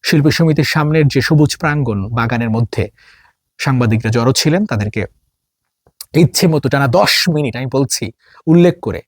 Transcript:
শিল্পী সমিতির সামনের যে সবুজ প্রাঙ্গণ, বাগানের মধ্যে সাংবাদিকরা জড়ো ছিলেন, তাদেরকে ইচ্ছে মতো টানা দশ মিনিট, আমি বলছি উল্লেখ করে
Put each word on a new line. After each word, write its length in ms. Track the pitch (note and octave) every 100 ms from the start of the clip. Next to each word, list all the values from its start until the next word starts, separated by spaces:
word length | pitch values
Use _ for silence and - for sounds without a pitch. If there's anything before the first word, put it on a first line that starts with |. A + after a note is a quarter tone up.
শিল্পী 260 | - D#3+ D3
সমিতির 340 | - E3 D3+
সামনের 440 | C#3+ D#3+ D3+ D#3+ C#3+
যে 120 | C3
সবুজ 360 | - D3+ D3 -
প্রাঙ্গণ, 520 | D#3 D3 B2+ G2+ G2
বাগানের 420 | A#2+ A#2 A#2 A#2
মধ্যে 400 | A2 A#2 - - _ _ _ _ _ _ _
সাংবাদিকরা 500 | - B2+ A#2+ A2+ A2+
জড়ো 220 | A#2 A#2+
ছিলেন, 340 | B2 D#3+ F3 G#3+
তাদেরকে 400 | G#2+ G#2 A2 G2 _ _ _ _ _ _ _ _ _ - D3+
ইচ্ছে 300 | E3 - F3+
মতো 220 | D#3 C3+
টানা 180 | C#3 C#3
দশ 420 | F3 G3+ - -
মিনিট, 280 | D3+ C#3+ D3
আমি 100 | C3
বলছি 380 | C3+ C#3 - G2+ - _ - -
উল্লেখ 340 | E3+ F3 E3+
করে 200 | - E2+